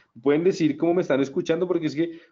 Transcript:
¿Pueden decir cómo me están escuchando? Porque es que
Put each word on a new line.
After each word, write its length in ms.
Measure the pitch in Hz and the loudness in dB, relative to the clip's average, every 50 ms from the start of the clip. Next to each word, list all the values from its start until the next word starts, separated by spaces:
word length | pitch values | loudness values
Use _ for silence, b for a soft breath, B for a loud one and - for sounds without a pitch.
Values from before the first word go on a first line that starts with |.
| B B _ 120 | B B _ -2
¿Pueden 220 | - 139 147 160 175 | 0 2 2 4 2
decir 320 | 190 190 170 160 151 131 | 2 2 2 2 0 0
cómo 160 | - 165 170 | 0 0 0
me 80 | 170 185 | 2 0
están 200 | 156 - 139 135 | 0 0 0 0
escuchando? 460 | 139 135 - 180 175 - 165 170 185 | 0 0 -2 -2 -2 0 -2 0 0
Porque 200 | 175 175 165 156 | -2 -2 -2 -2
es 100 | 143 131 | -4 -2
que 220 | 151 170 170 B B B B | -2 -4 -4 B B B B